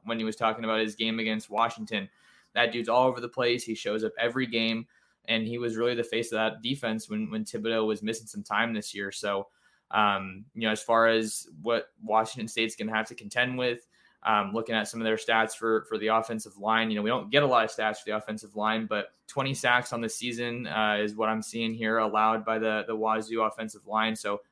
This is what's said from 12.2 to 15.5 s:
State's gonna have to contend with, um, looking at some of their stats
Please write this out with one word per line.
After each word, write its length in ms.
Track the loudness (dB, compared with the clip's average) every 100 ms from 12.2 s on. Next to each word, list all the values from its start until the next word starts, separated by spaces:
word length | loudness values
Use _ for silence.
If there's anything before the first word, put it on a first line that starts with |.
| 2 -2 -6
State's 260 | -2 -2
gonna 200 | -2 -2
have 120 | -2 -2
to 60 |
contend 420 | -8 -4 0 0 0
with, 300 | -2 -2 -8 _ _ _ 2
um, 260 | 2 2
looking 200 | -2 -2
at 140 | -2 -2
some 120 | -2
of 40 |
their 120 | 0 0
stats 380 | 2 4 4